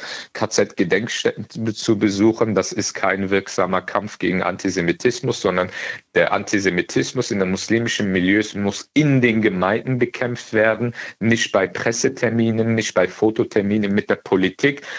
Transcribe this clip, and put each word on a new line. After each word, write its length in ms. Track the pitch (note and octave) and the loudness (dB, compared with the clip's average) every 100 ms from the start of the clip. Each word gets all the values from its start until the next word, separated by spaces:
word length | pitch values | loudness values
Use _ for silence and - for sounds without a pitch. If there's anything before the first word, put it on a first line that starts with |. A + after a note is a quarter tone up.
| - - - | -10 -14 -12
K-Z-Gedenkstätten 1160 | - G#2+ - G2+ - F2+ F#2 A#2 - - - G#2 | -6 -2 0 0 0 0 0 0 -2 -2 -2 -10
zu, 240 | - A2+ | -6 -6
zu 240 | G#2+ - G#2 | -4 0 2
besuchen, 580 | G#2+ G2 A2 G#2+ A2+ F#2+ | 2 4 4 4 0 0
das 160 | - | -2
ist 220 | E2 - | -4 -6
kein 360 | - F#2+ G2 F#2+ | -2 -2 0 0
wirksamer 520 | G2 F#2+ - F#2 F#2 | 0 -2 -2 0 0
Kampf 380 | F2+ G#2 G#2 - | -2 -4 -4 -4
gegen 220 | F2+ F#2 | -2 0
Antisemitismus, 1000 | F2+ F#2 G2 F2+ E2+ E2+ B2 - B2+ A#2 | -2 -2 -2 0 0 2 0 0 -4 -2
sondern 280 | G2+ F2+ F2+ - - - _ F2 | 0 0 -2 -4 -10 -10 _ 0
der 160 | E2+ | 2
Antisemitismus 1000 | G2+ G2+ G#2 F#2+ F2 - C3 C3 C3 - | 0 0 0 2 0 -2 -2 -2 -4 -2
in 80 | G2+ | 0
den 120 | F#2 | 0
muslimischen 600 | F#2+ - A2+ A#2 - G2+ | -2 0 0 0 -2 0
Milieus 400 | F#2 F2+ G#2 G#2+ G2+ | 0 2 2 0 -2
muss 340 | G2+ - - | -4 -4 -2
in 280 | C#3+ D3+ C3+ | 2 4 4
den 200 | A#2+ A2 | 4 4
Gemeinden 560 | G#2 F#2 F#2 A2+ B2+ B2+ | 2 2 0 0 -2 -2
bekämpft 560 | B2 - B2 A#2+ - | -2 -2 -6 -6 -4
werden, 400 | A2 A2 G#2+ A#2+ - - - | 2 2 2 -2 -6 -14 -2
nicht 320 | A2+ A2+ - | 2 2 2
bei 160 | G2+ F#2+ | 2 0
Presseterminen, 1080 | - A#2 A#2 C#3 C3+ A#2 A#2 A2+ A2+ A2+ A2+ | -2 -4 0 -2 0 -2 2 2 2 0 0
nicht 180 | G#2+ | 0
bei 140 | - F2+ | 0 0
Fototerminen 840 | - A2 A2 A#2 G#2+ G2+ G#2+ G2+ | 2 0 2 0 0 2 0 2
mit 160 | G2+ - | 0 0
der 80 | G2+ | -4
Politik, 640 | - F#2+ F#2 - C#3 C#3 - | 0 2 2 2 -2 -2 -10